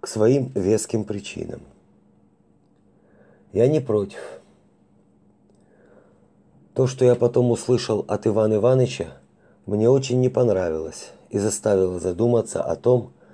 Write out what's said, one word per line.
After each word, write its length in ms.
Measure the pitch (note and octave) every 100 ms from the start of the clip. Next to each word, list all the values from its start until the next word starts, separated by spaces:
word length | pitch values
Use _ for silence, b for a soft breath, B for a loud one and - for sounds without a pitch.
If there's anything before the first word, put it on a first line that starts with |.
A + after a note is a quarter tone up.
к 80 | -
своим 440 | A2 G#2+ C#3 C3
веским 500 | A#2 F#2+ G#2+ - A2
причинам". 560 | G2+ G2+ - - D#2 D2 - _ _ _ _ _ _ _ _ _ _ _ _ b b b b b b
"Я 140 | F#2+ B2+
не 140 | D3+
против". 600 | C3+ G#2 G2+ - - - _ _ _ _ _ _ _ _ _ _ _ _ b b b b b b b b _ _ _
То, 140 | - C3
что 180 | -
я 100 | B2+
потом 360 | A#2+ A#2+ B2+ B2
услышал 540 | A#2 - B2 - G#2 -
от 180 | G#2 -
Ивана 280 | G#2+ G#2+
Ивановича, 640 | G#2+ A#2 C3 B2+ - E2 - _ b b b -
мне 240 | G#2 A2+
очень 300 | C3+ C3 B2+
не 100 | B2+
понравилось 800 | C3 B2 F#2 F2 D#2+ D#2+ - - - -
и 100 | G#2
заставило 640 | G#2 - A2 G2 F#2 F2+
задуматься 600 | F2 E2+ A#2 A#2+ - -
о 140 | - E2
том, 360 | A#2+ B2 - B B